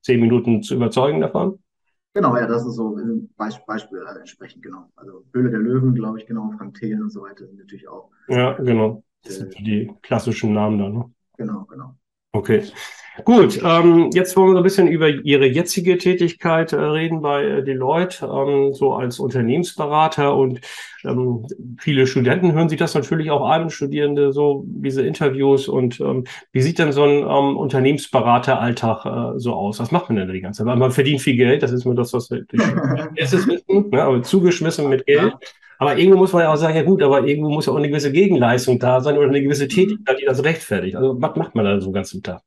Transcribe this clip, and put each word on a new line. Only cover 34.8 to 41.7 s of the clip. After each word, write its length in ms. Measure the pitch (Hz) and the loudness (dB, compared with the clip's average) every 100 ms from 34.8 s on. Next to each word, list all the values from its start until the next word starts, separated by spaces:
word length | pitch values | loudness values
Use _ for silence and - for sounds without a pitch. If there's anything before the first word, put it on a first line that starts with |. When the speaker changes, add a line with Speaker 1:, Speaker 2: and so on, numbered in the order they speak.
| 143 | 0
Speaker 1:
mit 160 | 135 - | 0 2
Speaker 2:
Ja. 140 | 147 | 2
Speaker 1:
Geld. 100 | 202 - - _ _ _ | 2 -2 -20 _ _ _
Aber 180 | 143 143 | 0 4
irgendwo 220 | 180 190 | 6 6
muss 120 | 185 | 6
man 120 | 180 | 4
ja 100 | 165 | 2
auch 40 | 151 | 2
sagen, 180 | 160 160 | 2 2
ja 80 | |
gut, 180 | 156 190 | 2 4
aber 240 | 139 139 143 | 4 4 2
irgendwo 240 | 147 151 | 0 -2
muss 160 | 151 147 | -2 -2
ja 80 | |
auch 40 | 151 | -2
eine 120 | 147 | 0
gewisse 220 | 147 143 | -2 0
Gegenleistung 640 | 143 202 160 120 120 123 120 | 2 4 4 2 0 0 0
da 220 | 120 127 | 2 0
sein 160 | 139 147 | 2 2
oder 100 | 139 | 2
eine 140 | 139 | 2
gewisse 240 | 139 143 139 | 0 -2 0
Speaker 2:
Mhm. 40 | |
Speaker 1:
Tätigkeit, 500 | - 196 214 - 135 | 2 2 0 -4 -2
die 40 | 139 | 0
das 180 | 127 | 0
rechtfertigt. 520 | 151 160 - 98 92 107 | -2 -4 -4 -4 -4 -2
Also 240 | 131 123 | -2 0
was 160 | 151 - | -4 -4
macht 200 | - 113 | -4 -2
man 100 | |
da 140 | 101 | 0